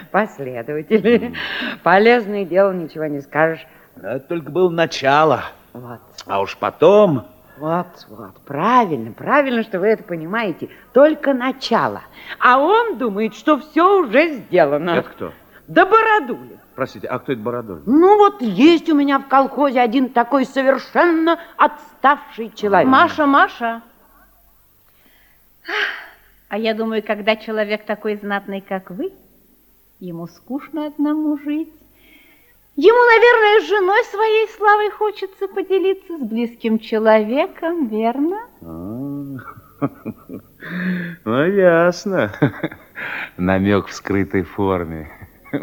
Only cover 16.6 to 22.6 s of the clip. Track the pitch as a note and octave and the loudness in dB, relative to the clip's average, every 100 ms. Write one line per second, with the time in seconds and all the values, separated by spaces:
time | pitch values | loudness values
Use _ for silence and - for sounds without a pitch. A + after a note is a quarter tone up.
16.6 | _ - C3 A2+ - B2 - A#2+ A#2 A#2+ | _ -8 -8 -8 -8 -8 -6 -6 -6 -8
17.6 | A2 E2 F#3 D4+ F#4 G#4 G4+ G4+ A#3 F3+ | -10 -8 0 4 6 6 4 2 -4 4
18.6 | D#4 E4 E4 C#4+ C#4+ C#4 C#4 C4+ C4 B3+ | 4 4 2 0 2 0 2 2 2 0
19.6 | C#4+ B3 A#3+ C4 B3 A#3 A#3 C4+ B3+ C4+ | 0 2 2 2 0 0 0 0 0 0
20.6 | C4 C4 - - F4 E4 E4 E4 - - | 0 0 0 2 2 2 0 -2 -4 0
21.6 | D4+ - - _ C4+ D4 - - A3+ - | 0 0 -20 _ 0 0 -4 -14 -14 -6